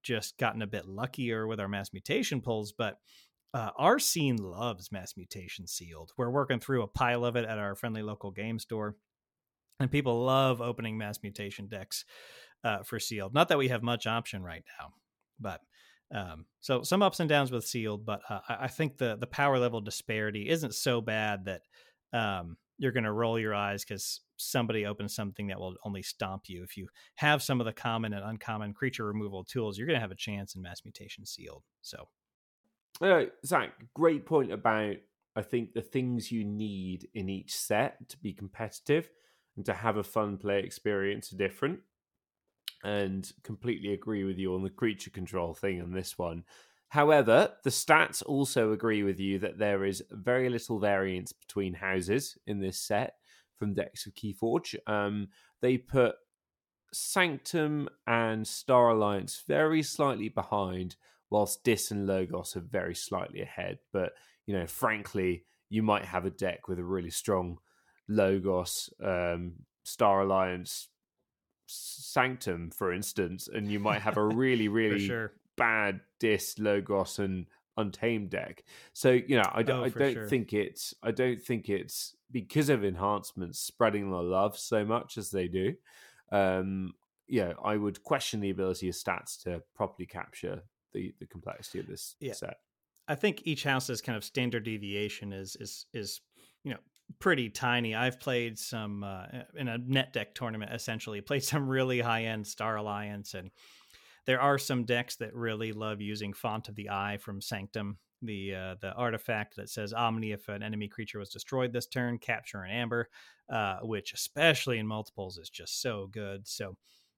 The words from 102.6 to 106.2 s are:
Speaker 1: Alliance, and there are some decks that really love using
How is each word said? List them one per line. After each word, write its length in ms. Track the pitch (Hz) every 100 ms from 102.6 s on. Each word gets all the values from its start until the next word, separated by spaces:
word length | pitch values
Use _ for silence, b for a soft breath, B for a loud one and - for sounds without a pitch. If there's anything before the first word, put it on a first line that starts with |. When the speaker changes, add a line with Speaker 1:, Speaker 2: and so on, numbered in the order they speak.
| 110 107
Speaker 1:
Alliance, 580 | 107 101 104 104 101
and 180 | 98 92 b b b b b b b -
there 140 | 127
are 180 | 139 139
some 260 | - 127
decks 320 | 117 120 123 -
that 160 | 110 120
really 360 | 117 107 113
love 280 | 107 107 104
using 320 | 104 104